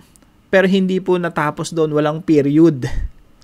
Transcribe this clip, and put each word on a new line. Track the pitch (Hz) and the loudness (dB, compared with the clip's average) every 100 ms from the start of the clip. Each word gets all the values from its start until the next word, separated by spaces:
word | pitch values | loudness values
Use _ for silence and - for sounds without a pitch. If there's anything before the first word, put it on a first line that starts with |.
| - _ _ _ _ | -20 _ _ _ _
pero | 190 185 | 2 2
hindi | 190 185 185 | 2 0 -2
po | 185 180 | -2 -2
natapos | 175 165 151 147 160 | -2 -4 -4 -4 -6
doon, | 160 156 151 | -4 -2 0
walang | 151 160 | -2 -2
period. | - 151 139 147 165 143 131 - - - _ _ | 0 0 2 4 4 2 -4 -4 -6 -10 _ _